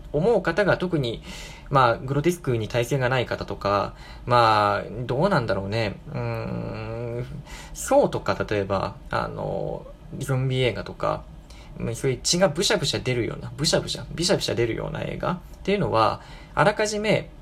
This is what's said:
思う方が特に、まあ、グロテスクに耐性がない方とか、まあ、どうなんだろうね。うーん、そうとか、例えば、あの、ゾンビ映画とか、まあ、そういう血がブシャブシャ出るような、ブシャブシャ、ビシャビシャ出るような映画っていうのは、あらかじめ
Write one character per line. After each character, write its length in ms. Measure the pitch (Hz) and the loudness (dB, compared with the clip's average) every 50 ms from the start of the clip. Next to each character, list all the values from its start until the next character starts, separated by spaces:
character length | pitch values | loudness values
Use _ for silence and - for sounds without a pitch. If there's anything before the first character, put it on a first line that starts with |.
| - - - | -16 -4 -2
思 240 | 147 165 220 240 | 0 2 4 4
う 60 | 202 180 | 4 2
方 220 | 170 165 208 208 | 2 2 2 4
が 140 | 175 139 - | 4 4 2
特 200 | - 180 180 156 | 2 0 0 0
に、 240 | 131 120 110 - - - 185 - - - - - - - | 0 0 -2 -4 -8 -12 -12 -12 -12 -14 -16 -16 -10 2
ま 180 | 143 139 127 120 | 4 6 6 6
あ、 60 | 113 | 4
グ 180 | - 135 123 - | 2 0 -2 -2
ロ 80 | 143 143 | 2 2
テ 80 | 170 | 2
ス 100 | 180 175 | 0 0
ク 160 | - 139 123 | 0 -2 0
に 120 | 113 110 104 | 0 -2 0
耐 160 | - 123 120 | 0 0 0
性 140 | 120 147 139 | 2 0 2
が 100 | 127 123 | 2 2
な 100 | 135 131 | 2 2
い 80 | 117 | 0
方 180 | - 110 - 95 | 0 -2 -4 -4
と 120 | - 98 | -6 -8
か、 380 | - - 98 101 101 101 113 - - - - - - - | -2 0 2 2 2 2 0 -4 -12 -16 -16 -16 -12 -2
ま 560 | - 123 120 117 113 110 107 104 101 101 101 95 | 2 6 6 8 8 6 6 6 4 4 2 0
あ、 40 | - 95 113 123 | -4 -6 -8 -4
ど 180 | 117 131 123 160 | -2 0 2 2
う 40 | 202 | 4
な 120 | 196 147 | 4 2
ん 60 | 117 | 2
だ 80 | 110 104 | 2 0
ろ 100 | 98 98 | -2 -2
う 40 | 98 | -2
ね。 280 | 101 117 113 101 95 - - - 151 | -2 0 0 -2 -2 -6 -12 -10 -8
う 40 | |
ー 40 | 127 | -6
ん、 1040 | 120 117 117 113 113 117 117 117 113 113 110 110 110 110 113 117 120 120 117 120 123 - - - - - - - - - - | -4 -4 -4 -4 -4 -6 -6 -4 -6 -6 -6 -6 -6 -8 -6 -6 -6 -6 -6 -6 -6 -8 -8 -12 -12 -12 -14 -14 -14 -14 -10
そ 300 | - - - 262 285 254 | -10 0 4 6 6 6
う 60 | - | 4
と 100 | - 110 | 2 -2
か、 160 | - - 98 - 98 - | -2 -2 -2 -2 0 0
例 120 | 110 104 | 0 0
え 40 | 98 | 0
ば、 300 | 95 101 95 - - - - - - | 2 0 0 0 -2 -6 -8 -10 -4
あ 160 | - 120 117 - | -2 -2 -2 -2
の、 580 | 107 107 101 - - - 101 - - - - - - - - - - - | -4 -6 -4 -4 -4 -4 -4 -4 -6 -8 -10 -12 -18 -18 -16 -14 -10 -10
ゾ 180 | 135 135 135 | -4 -2 0
ン 120 | 127 131 135 | 0 0 0
ビ 140 | 131 127 131 | 0 2 2
映 120 | 120 104 | 2 2
画 100 | 104 90 | 0 -6
と 80 | 87 90 | -10 -8
か、 320 | - - 104 - - - - - - - - - - - - - - | -4 -2 -2 -2 -2 -4 -10 -16 -18 -18 -18 -18 -18 -16 -16 -10 -6
ま 140 | 117 117 117 | -6 -6 -6
あ、 20 | |
そ 140 | - - 135 | -2 -2 -2
う 20 | |
い 40 | 127 | -2
う 60 | 117 - | 0 0
血 160 | - - 175 | 0 4 4
が 100 | 190 185 | 4 4
ブ 140 | 147 160 143 | 4 2 2
シ 120 | - 233 | 2 2
ャ 40 | 190 | 2
ブ 60 | - | 2
シ 120 | - - | 0 -2
ャ 60 | 107 101 | -2 0
出 120 | 123 127 | 0 0
る 120 | 120 110 | 0 0
よ 100 | - - - | -2 -4 -6
う 40 | - | -10
な、 80 | - - | -10 -6
ブ 80 | - 139 | -2 0
シ 100 | 151 - | 2 2
ャ 60 | 160 | 2
ブ 80 | - - | 2 0
シ 100 | - - | -6 -8
ャ、 60 | - - - | -8 -8 -6
ビ 120 | - 170 | -2 2
シ 80 | 185 196 | 2 2
ャ 40 | |
ビ 60 | 139 - | 2 2
シ 80 | - | -2
ャ 40 | 110 | 0
出 120 | 107 120 | 0 0
る 80 | 113 110 | 0 0
よ 140 | - 107 104 | -4 -4 -6
う 20 | 104 | -6
な 100 | - - | -6 -6
映 140 | - - - | -6 -6 -4
画 140 | - - 175 | -2 -4 -4
っ 60 | 180 - - - - - | -4 -6 -14 -16 -8 -2
て 100 | - 196 | 0 0
い 40 | |
う 20 | 208 | 2
の 120 | 160 110 | 2 2
は、 300 | 101 110 110 104 104 - - - - - - - - | 4 4 4 4 2 0 -8 -16 -16 -18 -18 -8 2
あ 100 | - 147 | 4 4
ら 100 | 196 214 | 4 6
か 120 | - 214 | 4 0
じ 120 | 208 214 208 | 0 0 -2
め 320 | 208 220 180 - - - - - | 2 2 2 2 2 -2 -12 -18